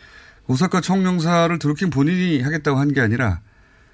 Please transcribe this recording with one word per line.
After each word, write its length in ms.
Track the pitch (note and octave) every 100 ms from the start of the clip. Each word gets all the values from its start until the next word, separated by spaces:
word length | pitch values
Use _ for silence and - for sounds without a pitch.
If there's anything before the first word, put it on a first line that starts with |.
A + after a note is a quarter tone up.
| - - - - -
오사카 320 | B2+ F3+ F#3
총영사를 760 | - F#3+ F#3 F3+ D#3+ E3+ E3 E3+
드루킹 320 | D3 D3+ F#3
본인이 500 | C3+ C#3+ F3+ F3+ D3
하겠다고 380 | C3+ D#3+ D3 C3+
한 140 | D3
게 80 | C#3
아니라, 400 | A2+ A#2+ A#2 E2+ - _ _ _ _